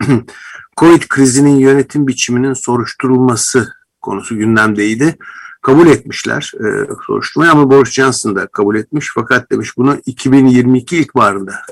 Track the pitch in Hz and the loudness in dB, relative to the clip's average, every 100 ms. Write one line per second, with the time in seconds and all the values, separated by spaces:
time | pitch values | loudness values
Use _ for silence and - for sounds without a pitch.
0 | 127 123 - - - - - - 165 170 | -2 -2 -2 -20 -20 -20 -12 2 4 4
1 | - 139 135 127 143 139 135 139 127 147 | 2 0 2 2 2 4 4 2 0 -2
2 | 139 127 - 123 135 127 - 120 113 - | -2 -4 -4 -2 -2 -4 -4 -4 -4 -6
3 | 131 127 127 110 - 127 107 - _ _ | -2 2 2 0 -2 -2 -2 -10 _ _
4 | 101 98 - 110 110 113 110 104 104 113 | -10 -10 -8 -4 0 2 0 -2 -4 -2
5 | 156 - - - - - - 143 170 127 | -2 -4 -16 -20 -20 -6 2 4 6 4
6 | - - 113 127 - - 107 101 104 - | -2 -10 -8 -8 -10 -8 -6 -6 -6 -10
7 | - 104 - 143 165 151 135 139 127 - | -8 -6 -6 -2 2 4 4 4 2 0
8 | 135 117 117 98 95 - 101 107 - 147 | -2 -2 -6 -6 -6 -4 -2 -2 -4 -8
9 | - 120 117 123 - 110 113 - 131 143 | -8 -8 -2 -2 -2 -8 -6 -2 -2 -2
10 | - - 131 135 131 123 123 127 117 170 | -6 -6 2 4 4 4 2 0 -2 -4
11 | 147 127 104 98 98 - - | -2 0 0 -2 -10 -14 -16